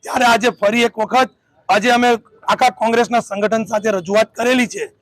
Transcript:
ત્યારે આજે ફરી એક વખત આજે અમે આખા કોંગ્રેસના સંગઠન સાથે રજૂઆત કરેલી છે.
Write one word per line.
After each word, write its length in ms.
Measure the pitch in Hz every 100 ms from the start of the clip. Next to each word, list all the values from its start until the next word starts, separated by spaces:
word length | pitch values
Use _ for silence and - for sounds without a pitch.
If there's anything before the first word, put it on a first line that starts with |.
ત્યારે 220 | - -
આજે 240 | 240 233 240
ફરી 340 | - 202 233
એક 160 | 233 220
વખત 320 | 214 247 262 _ _ _ _
આજે 220 | 196 214
અમે 180 | 240 247 233 _ _ -
આખા 200 | 214 254
કોંગ્રેસના 520 | - 220 226 240 240
સંગઠન 440 | - 196 208 220
સાથે 260 | 214 220 214
રજૂઆત 440 | 196 175 202 220
કરેલી 320 | - 233 254 233
છે. 200 | 190 147 _